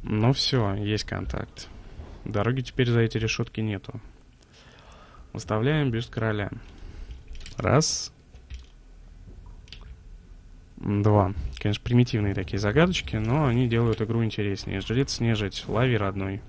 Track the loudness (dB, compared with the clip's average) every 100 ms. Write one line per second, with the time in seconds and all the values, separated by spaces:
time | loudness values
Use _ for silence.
0 | 0 4 4 4 2 2 2 0 0 -2
1 | -2 -4 -4 -4 -6 -12 -16 -16 -16 -16
2 | -16 -12 -4 0 0 0 -4 0 4 4
3 | 4 2 -2 -2 -4 -2 -2 -4 -6 -12
4 | -14 -20 -20 -20 -20 -20 -20 -20 -20 -20
5 | -20 -20 -14 -12 -2 0 2 2 2 0
6 | -4 -2 -2 0 -4 -6 -14 -16 -16 -14
7 | -14 -14 -12 -12 -12 -2 4 4 4 -2
8 | -8 -14 -20 -20 -16 -16 -16 -20 -20 -20
9 | -20 -20 -20 -18 -18 -18 -18 -18 -16 -18
10 | -18 -20 -20 -20 -20 -20 -20 -8 -2 2
11 | 6 6 4 0 -6 -4 -2 -2 4 4
12 | 4 2 0 0 -2 0 2 4 4 2
13 | -4 -2 0 2 4 4 4 4 2 2
14 | 0 2 0 0 -2 -2 -4 -4 0 0
15 | 0 0 2 2 0 -4 -2 2 4 4
16 | 2 0 -4 -4